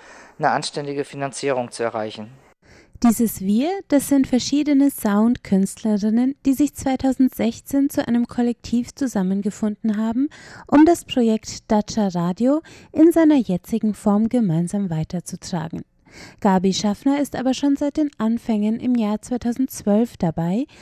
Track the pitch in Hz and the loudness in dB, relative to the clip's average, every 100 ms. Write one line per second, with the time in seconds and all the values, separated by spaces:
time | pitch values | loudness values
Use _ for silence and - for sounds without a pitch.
0 | - - - - 147 120 - 156 143 143 | -20 -20 -20 -2 0 0 -4 -8 -8 -6
1 | 139 139 139 - 143 127 120 - 117 113 | -8 -8 -8 -4 -4 -2 -4 -6 -6 -4
2 | 110 107 107 135 _ _ _ - _ - | -8 -10 -16 -18 _ _ _ -20 _ -2
3 | 233 220 226 - 190 214 302 392 - 285 | 0 2 -2 -4 -2 0 0 -4 0 0
4 | - 277 262 247 - 285 294 277 277 - | 2 0 2 0 0 -2 2 2 2 0
5 | 214 202 226 247 - 190 190 - 220 208 | 0 2 2 0 0 0 0 -2 -2 0
6 | 214 226 254 277 269 262 294 - 269 262 | 0 0 0 -2 0 2 0 -2 -4 -2
7 | 269 254 254 - 214 - - 277 277 - | 0 2 0 0 -4 -4 -4 0 0 -2
8 | 277 240 240 - 240 240 - 240 240 - | 0 0 -2 -2 -2 -4 -4 -4 -4 -6
9 | 269 208 185 196 202 - 214 208 220 208 | -4 -2 -2 -2 -4 -4 -6 -4 -4 -2
10 | 220 233 294 - - - - 285 311 339 | -2 -2 -4 -6 -20 -18 2 6 6 4
11 | - - 226 220 - - - 214 - - | 0 0 0 0 -4 -10 -2 0 0 -2
12 | 196 175 170 185 247 302 - - - - | -2 -2 -2 0 0 0 -4 -20 -6 4
13 | 320 330 320 294 208 180 - 226 214 196 | 6 6 6 4 2 -4 -4 -2 -2 -2
14 | 214 202 220 247 208 160 175 202 196 160 | 2 2 2 2 2 0 0 -2 -4 -4
15 | 156 175 - 180 - 170 165 - - _ | -6 -8 -10 -14 -8 -8 -6 -10 -14 _
16 | _ - - - 208 190 190 180 208 202 | _ -20 -20 -2 2 2 2 0 -2 -2
17 | 277 285 277 - 254 254 285 277 285 311 | 0 0 -2 -4 -4 -2 0 0 -2 -2
18 | 294 - 220 226 - 214 208 226 254 240 | -4 -2 -2 -2 -2 -2 0 -2 0 0
19 | 208 214 - 247 233 233 262 - - 208 | 0 -2 -4 -6 -4 -2 -4 -4 0 2
20 | 240 - 170 160 170 202 294 - | 0 -2 -2 -2 -2 -2 -4 -10